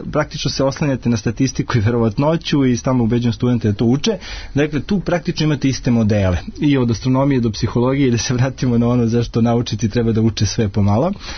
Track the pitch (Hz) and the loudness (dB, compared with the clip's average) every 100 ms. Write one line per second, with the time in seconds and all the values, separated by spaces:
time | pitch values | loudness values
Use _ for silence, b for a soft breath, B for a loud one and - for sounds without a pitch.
0 | - 143 147 151 - - 135 - 147 131 | -4 -2 -2 -4 -6 -2 -2 0 -2 0
1 | 120 117 123 - 131 - - 120 107 120 | 0 0 -2 -2 -2 -2 -2 0 2 2
2 | 110 101 147 165 - 147 131 117 139 127 | 0 2 0 0 0 2 2 2 0 0
3 | 113 120 120 104 123 120 110 98 117 139 | 2 2 0 0 0 2 0 2 2 2
4 | 226 196 B B B 139 151 147 - 202 | 0 -2 B B B -2 0 -2 -2 -2
5 | - 175 175 160 156 147 135 117 127 117 | 0 -2 -2 -2 0 2 0 0 0 2
6 | 107 104 95 85 - - 151 139 120 107 | 2 2 2 0 -4 -2 2 2 2 0
7 | 131 131 143 131 113 - 110 120 123 139 | 0 0 2 2 0 -2 -2 0 0 2
8 | 131 117 - 127 131 - 131 117 120 123 | 2 2 0 0 -2 -2 0 2 2 2
9 | 117 120 117 120 117 120 117 107 110 120 | 2 0 0 0 2 2 0 -2 -2 0
10 | 113 110 113 - 107 - 107 107 101 107 | 0 2 0 0 -2 0 -2 2 2 2
11 | 170 208 B | 0 -4 B